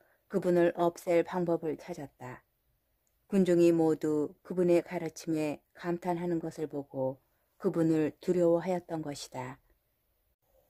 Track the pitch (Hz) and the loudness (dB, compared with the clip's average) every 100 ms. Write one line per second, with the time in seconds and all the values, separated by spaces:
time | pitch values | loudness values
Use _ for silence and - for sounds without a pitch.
0 | _ _ - 196 180 175 170 - 170 - | _ _ -6 -2 2 4 4 2 0 0
1 | 180 170 170 185 170 165 156 143 - 165 | 0 2 2 -2 0 0 -2 -6 -8 -12
2 | 135 - 127 123 _ _ _ _ _ _ | -12 -16 -16 -16 _ _ _ _ _ _
3 | _ _ - 196 180 170 170 165 160 156 | _ _ -2 2 4 6 6 4 2 2
4 | 156 151 143 - - 180 175 170 - 180 | 0 0 -2 -6 -8 0 4 4 2 -6
5 | 160 - - 156 151 139 _ - 175 175 | -8 -8 -4 -2 -2 -6 _ -10 -6 -4
6 | 180 170 175 165 165 160 151 143 139 135 | -2 -4 -2 -4 -4 -8 -8 -8 -8 -4
7 | 131 135 _ _ _ - 196 170 160 156 | -4 -6 _ _ _ -6 -2 2 2 2
8 | 147 - - 175 170 170 175 175 170 165 | 0 -2 -2 2 4 4 0 -4 -4 -8
9 | 147 143 - 131 127 131 _ _ _ _ | -6 -10 -12 -12 -12 -14 _ _ _ _
10 | _ _ _ _ _ _ | _ _ _ _ _ _